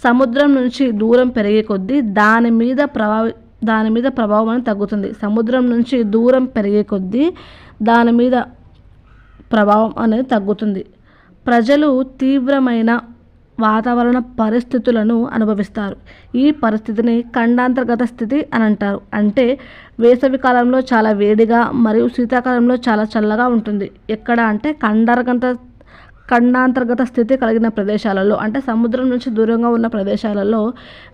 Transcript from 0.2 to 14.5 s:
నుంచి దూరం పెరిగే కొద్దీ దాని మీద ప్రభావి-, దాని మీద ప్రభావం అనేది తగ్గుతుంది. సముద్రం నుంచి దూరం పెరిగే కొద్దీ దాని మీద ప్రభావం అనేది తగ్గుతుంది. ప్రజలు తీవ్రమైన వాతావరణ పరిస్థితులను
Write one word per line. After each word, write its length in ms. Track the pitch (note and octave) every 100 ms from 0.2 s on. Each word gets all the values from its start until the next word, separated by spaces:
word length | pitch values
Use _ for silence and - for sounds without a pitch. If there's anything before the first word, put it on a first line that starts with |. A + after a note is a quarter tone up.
| C4+ A#3+ C#4+ C4+
నుంచి 360 | B3+ - C4
దూరం 380 | G#3 A3 A#3+ B3+
పెరిగే 320 | B3 G#3 G#3+
కొద్దీ 400 | G#3+ G3+ F#3+ C#4
దాని 500 | A3+ G3 G#3 A3+ A#3
మీద 260 | A3+ A#3 C4
ప్రభావి-, 520 | C#4+ B3+ G#3+ A3 A3+ - - -
దాని 260 | A3+ A3 A3
మీద 140 | A3+
ప్రభావం 460 | B3 C4+ G#3+ G#3 A3+
అనేది 160 | A#3 A#3+
తగ్గుతుంది. 480 | G3+ G3+ G#3 G3
సముద్రం 560 | - G#3 A3 A3+ B3+ B3
నుంచి 340 | A#3+ A#3+ C4
దూరం 420 | A3 A3 A#3 C4 B3+
పెరిగే 380 | B3 G3+ G#3
కొద్దీ 500 | G#3 G3+ F#3+ A3+ D#4+ F4+ - - - -
దాని 280 | G#3+ A#3 A#3
మీద 200 | A#3 B3 B3 - - - _ - - - - - - -
ప్రభావం 420 | A3 G#3 G#3 A3 -
అనేది 260 | A3+ A3
తగ్గుతుంది. 640 | C4 A3+ G3 G#3 G#3+ F#3+ - _ _ _ _ _ -
ప్రజలు 560 | A#3+ A3+ C#4+ D4+ B3+
తీవ్రమైన 960 | C4 - C4 C#4 B3 C#4 B3+ A#3 A3+ A#3 A#3 - _ _ _ -
వాతావరణ 600 | A3 G#3+ A#3 A#3+ A#3+ B3
పరిస్థితులను 1080 | A#3+ - A3